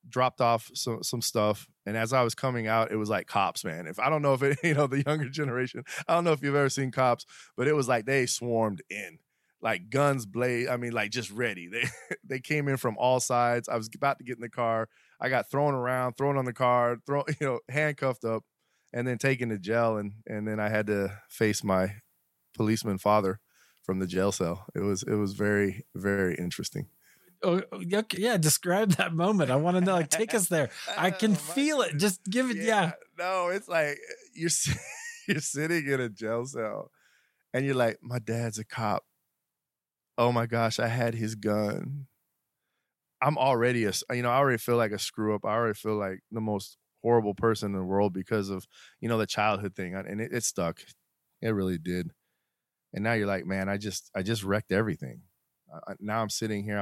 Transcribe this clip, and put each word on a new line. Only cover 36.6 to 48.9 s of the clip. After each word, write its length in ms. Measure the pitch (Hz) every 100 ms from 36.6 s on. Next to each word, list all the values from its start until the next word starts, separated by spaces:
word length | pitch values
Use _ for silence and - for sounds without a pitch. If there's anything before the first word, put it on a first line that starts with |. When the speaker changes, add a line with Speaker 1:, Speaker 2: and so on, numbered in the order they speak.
| 107 104 - _ _ _ _ _ _
Speaker 1:
and 100 | 127
you're 120 | 139 127
like, 220 | 117 -
"My 160 | 123 123
dad's 400 | 110 113 117 107
a 60 |
cop. 400 | 107 - 107 95 - _ _ _ _ _ _ _ _ _ _ -
Oh 140 | 120
my 140 | 120 117
gosh, 320 | 117 113 -
I 80 | 117
had 260 | 123 117
his 220 | 113 110 107
gun." 720 | 104 104 104 - - 143 135 _ _ _ _ _ _ _ _ _ _ -
I'm 160 | 131 156
already 460 | 131 120 123 120
a 60 | 104
s-, 120 | - -
you 100 | 123
know, 80 | 123
I 60 | 131
already 200 | 139 120
feel 180 | - 120
like 160 | 110
a 60 | 104
screw 360 | - - 107
up. 100 | 104
I 100 | 107
already 200 | 113 117
feel 200 | 98 110 107
like 240 | 98 95 -
the 80 | 110
most 360 | 110 101 - - _ _
horrible 320 | 113 117 104
person 380 | 98 117 107 101
in 60 | 98
the 60 |
world 280 | 92 98 104
because 380 | 92 90 107 98
of, 160 | 95 - - -